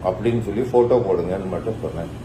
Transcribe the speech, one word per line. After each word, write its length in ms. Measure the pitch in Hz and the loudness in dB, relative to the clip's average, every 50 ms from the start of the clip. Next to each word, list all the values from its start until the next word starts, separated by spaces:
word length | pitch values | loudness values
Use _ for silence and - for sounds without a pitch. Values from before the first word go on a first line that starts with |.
| - | 0
அப்படின்னு 400 | 92 - - 104 117 117 120 110 | -2 -2 0 0 0 0 0 -2
சொல்லி 160 | 104 101 110 127 - | -2 -2 -2 -2 4
போட்டோ 260 | - 123 120 120 127 | 4 4 6 6 4
போடுங்கன்னு 520 | 120 - 98 92 85 82 87 92 98 95 92 | 4 4 2 0 0 0 0 -2 -4 -4 -4
மட்டும் 320 | 90 85 78 - - - | -6 -4 -4 -4 -6 -4
சொன்னேன். 300 | - 78 76 82 82 80 - - | -6 -6 -6 -6 -8 -8 -10 -12